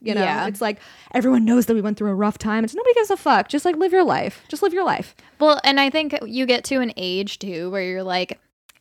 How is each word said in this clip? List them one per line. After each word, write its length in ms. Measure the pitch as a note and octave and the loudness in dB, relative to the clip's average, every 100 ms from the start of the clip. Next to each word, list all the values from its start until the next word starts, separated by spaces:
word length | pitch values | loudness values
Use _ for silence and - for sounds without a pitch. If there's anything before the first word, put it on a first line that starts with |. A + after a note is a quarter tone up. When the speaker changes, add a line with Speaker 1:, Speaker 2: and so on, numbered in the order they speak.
Speaker 1:
You 140 | A3 G#3 | -6 -2
know, 60 | |
Speaker 2:
Yeah. 240 | F#3 D3 G3 | 0 -2 -4
Speaker 1:
it's 140 | G3+ | -4
like, 180 | A3 G#3 - - - | -6 -6 -14 -20 -6
everyone 320 | B3+ B3 B3+ A3 | -2 2 4 4
knows 220 | B3 A#3 | 4 4
that 80 | A3+ | 0
we 60 | |
went 140 | G#3 G#3 | 0 -2
through 120 | G#3 | -2
a 60 | G3 | 0
rough 240 | G#3 - | -2 -2
time. 240 | A3 A3 | -4 -2
It's, 100 | A3+ | -2
nobody 220 | E4+ B4 A#4+ | 0 2 2
gives 160 | G#4+ | 2
a 60 | F#4+ | 0
fuck. 320 | D#4 A3 - | 2 2 2
Just, 160 | C#4+ F4 | -2 -2
like, 100 | D#4 | 0
live 160 | F#4 | 2
your 140 | F#4 D#4 | 4 2
life. 360 | C#3 - - - | 2 -2 -8 -14
Just 160 | D4+ | -4
live 100 | G4+ | -2
your 120 | F4 F4 | 0 -2
life. 280 | - - - _ _ | -2 -6 -18 _ _
Speaker 2:
Well, 200 | D4+ C#4+ | 2 4
and 160 | C4 C#4 | 2 2
I 120 | C4+ | 2
think 260 | D#4 D4+ C#4+ G#3+ | 0 -4 -6 -8
you 220 | A#3+ C4 | -4 0
get 160 | A#3+ - | 0 0
to 140 | C4+ | -2
an 100 | A#3+ - | -2 -4
age 400 | F#3 F#3 G3+ - | -6 -4 -6 -8
too 320 | G3+ E3+ F3+ | -10 -8 -6
where 140 | G3 | -6
you're 180 | F#3 F#3 | -6 -6
like, 380 | F#3 F3+ - - _ _ _ _ | -4 -4 -4 -8 _ _ _ _